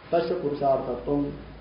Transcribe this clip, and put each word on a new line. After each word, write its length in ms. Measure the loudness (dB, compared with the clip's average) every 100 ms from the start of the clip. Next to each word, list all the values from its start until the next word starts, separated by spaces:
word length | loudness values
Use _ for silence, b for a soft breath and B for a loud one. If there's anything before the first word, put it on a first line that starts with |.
| 0
तस्य 220 | 2 2
पुरुषार्थत्वम, 920 | 0 -2 0 2 2 0 -4 0 0 0 -4 -12 -10